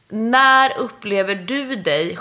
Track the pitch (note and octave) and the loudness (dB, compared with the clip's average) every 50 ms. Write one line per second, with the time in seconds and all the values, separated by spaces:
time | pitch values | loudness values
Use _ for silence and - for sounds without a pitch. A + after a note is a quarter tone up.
0 | _ - G#3 G#3+ A3 A#3 B3 C4 C4+ C4+ C4+ C4 C4+ C4 - - C4 A#3 - - | _ -10 -6 -4 -2 2 4 4 6 6 6 4 4 2 0 -2 -6 -8 -8 -10
1 | - G#3+ G3 G3 F#3+ F#3+ G3+ G3 F3+ F3+ C4 C#4+ C#4 B3+ C4+ G#3+ E3+ E3 D3 D3+ | -6 -2 0 0 0 0 -2 -4 -4 -4 -4 -4 -4 -4 -6 -4 -2 0 0 0
2 | E3 E3+ E3+ E3+ | 0 -2 -6 -6